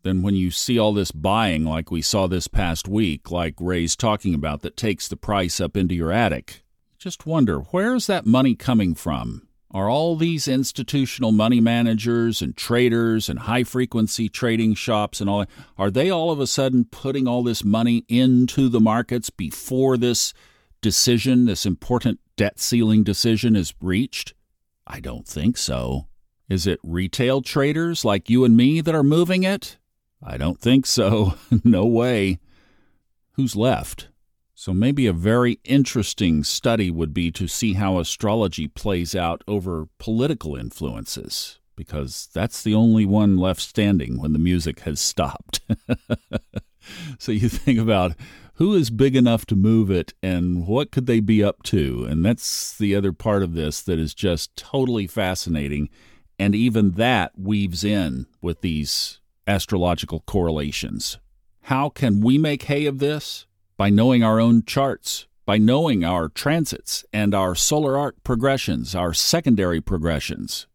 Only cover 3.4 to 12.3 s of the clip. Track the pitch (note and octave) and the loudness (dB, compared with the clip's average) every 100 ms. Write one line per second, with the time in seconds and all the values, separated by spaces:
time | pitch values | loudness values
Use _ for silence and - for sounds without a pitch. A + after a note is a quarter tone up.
3.4 | E2 D2+ F2 F2+ E2+ - A2+ G#2 G2 D#2 | -4 -4 -4 -2 -2 -2 -2 0 -2 -2
4.4 | D#2 D2 D#2+ - A2 F#2 - - - G2+ | -4 -6 -10 -6 -4 -4 -8 -10 -2 -2
5.4 | F2+ - F2 G2+ F2+ F2 D#2+ G#2 A2 D2+ | -2 -4 -4 -2 -2 -2 -2 0 0 -2
6.4 | - - _ _ _ _ F#3 - D#3 D#3+ | -8 -20 _ _ _ _ -14 -12 -4 0
7.4 | A#2 C#2+ C#2 F3+ G#3+ B3+ - F3+ G#2+ B2+ | 2 0 -4 -2 0 -2 -2 -2 2 4
8.4 | C3 A2+ - A#2 F#2+ D#2 E2+ C2+ A#1 G#1 | 4 0 0 2 0 -2 -4 -6 -6 -12
9.4 | _ _ _ F#2+ G2+ C3+ E3 D#3+ E3+ D#3+ | _ _ _ -4 -2 0 0 0 -2 -2
10.4 | C3+ C3 C3 - B2 C#3+ C3 - A2+ G#2+ | -2 -2 -2 -6 -4 -2 -2 -2 2 4
11.4 | A2+ A#2+ A2+ A#2 A#2+ A2 A#2 A#2 A#2 | 4 4 4 2 0 0 0 0 0